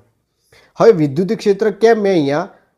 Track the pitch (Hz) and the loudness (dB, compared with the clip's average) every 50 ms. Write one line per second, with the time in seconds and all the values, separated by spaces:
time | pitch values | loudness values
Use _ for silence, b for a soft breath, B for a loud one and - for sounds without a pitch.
0 | _ _ _ _ _ _ _ _ b b b b b b b - - 226 214 165 | _ _ _ _ _ _ _ _ b b b b b b b 2 4 4 4 4
1 | 151 147 131 147 196 180 226 - - 208 196 202 226 220 196 - 226 226 233 220 | 0 -2 -2 -4 -4 -4 -6 -4 -2 -2 -2 0 -2 -4 -2 0 2 2 2 2
2 | 202 196 190 170 143 139 139 151 185 151 b b b b b | 0 0 0 0 0 0 -2 -4 -6 -8 b b b b b